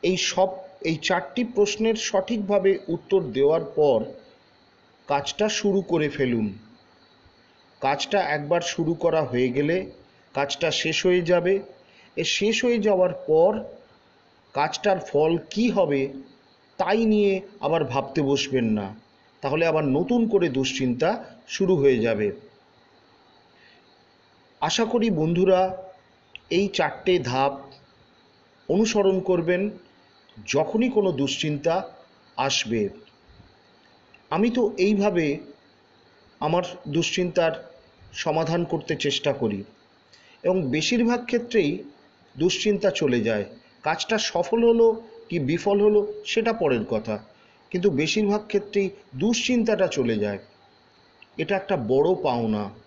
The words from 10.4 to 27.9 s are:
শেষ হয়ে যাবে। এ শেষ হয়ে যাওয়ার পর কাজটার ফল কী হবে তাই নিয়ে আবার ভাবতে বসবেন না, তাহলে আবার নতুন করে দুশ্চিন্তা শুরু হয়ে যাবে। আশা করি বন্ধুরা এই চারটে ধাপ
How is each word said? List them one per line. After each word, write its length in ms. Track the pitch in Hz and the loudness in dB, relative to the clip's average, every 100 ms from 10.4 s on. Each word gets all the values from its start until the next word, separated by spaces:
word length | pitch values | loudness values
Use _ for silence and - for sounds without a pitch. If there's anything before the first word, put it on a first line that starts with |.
| 139 - 165 | -4 -2 -4
শেষ 360 | 147 160 156 185 | -2 -4 0 2
হয়ে 160 | 180 | 2
যাবে। 320 | 165 175 175 196 196 - _ - - - | 2 2 2 -2 -4 -20 _ -20 -14 -6
এ 80 | |
শেষ 400 | 160 - 202 226 | -4 0 0 2
হয়ে 140 | 247 240 | 2 2
যাওয়ার 360 | 208 190 180 - - | 2 2 2 0 0
পর 260 | 156 180 214 - - - _ _ _ _ _ _ | 4 4 2 -8 -16 -20 _ _ _ _ _ _
কাজটার 440 | 135 156 - 208 185 | -4 -2 0 0 0
ফল 380 | - 143 156 170 - | 0 2 2 0 -4
কী 200 | 202 233 | -2 0
হবে 300 | 202 165 139 139 - - - _ _ _ - | 2 2 2 -2 -6 -18 -20 _ _ _ -6
তাই 260 | 180 220 | 0 2
নিয়ে 360 | 226 214 202 190 - - | 2 4 4 0 -4 -6
আবার 240 | 143 165 | -2 0
ভাবতে 380 | 147 131 131 - | 0 -2 -2 -2
বসবেন 420 | 139 135 - 127 | 0 0 0 0
না, 300 | 113 107 98 107 _ _ _ _ | 0 0 -2 -10 _ _ _ _
তাহলে 240 | 139 156 165 | -4 0 0
আবার 180 | 156 | 2
নতুন 440 | 147 135 180 240 226 | 0 0 2 2 2
করে 200 | 202 170 | 2 2
দুশ্চিন্তা 760 | 131 131 - 127 120 160 233 - - - | 0 -2 -2 -2 0 0 -2 -8 -20 -14
শুরু 280 | - 190 180 | -2 2 4
হয়ে 220 | 139 123 | 4 4
যাবে। 340 | 113 107 104 - - _ _ _ _ _ _ _ _ _ _ _ - _ _ _ _ _ _ _ _ _ | 2 0 -2 -4 -18 _ _ _ _ _ _ _ _ _ _ _ -20 _ _ _ _ _ _ _ _ _
আশা 240 | 156 196 | -4 -2
করি 260 | 226 240 226 | 0 2 0
বন্ধুরা 500 | 170 156 170 185 185 185 - - - _ _ _ - _ | 0 0 2 4 4 4 -2 -14 -20 _ _ _ -20 _
এই 180 | 165 202 | 0 0
চারটে 500 | 190 151 - - 180 | 0 -2 -2 0 0
ধাপ 340 | 120 131 139 135 - - _ | 0 0 0 -2 -14 -20 _